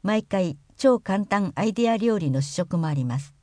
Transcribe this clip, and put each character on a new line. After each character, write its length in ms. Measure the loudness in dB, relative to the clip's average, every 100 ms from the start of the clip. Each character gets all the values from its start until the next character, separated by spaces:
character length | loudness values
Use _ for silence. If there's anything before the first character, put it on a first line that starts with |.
毎 180 | 0 -2
回、 340 | 0 -2 -2 -4 _ 0
超 220 | 2 2
簡 240 | 0 -2
単 260 | 0 0 0 -2
ア 80 |
イ 80 | -2
デ 180 | 0 0
ア 60 | 2
料 240 | 0 0
理 100 | 0
の 100 | 0
試 120 | -2
食 260 | -4 -2 -2
も 80 | 0
あ 80 |
り 100 | -2
ま 140 | -2 -4
す。 160 | -6 _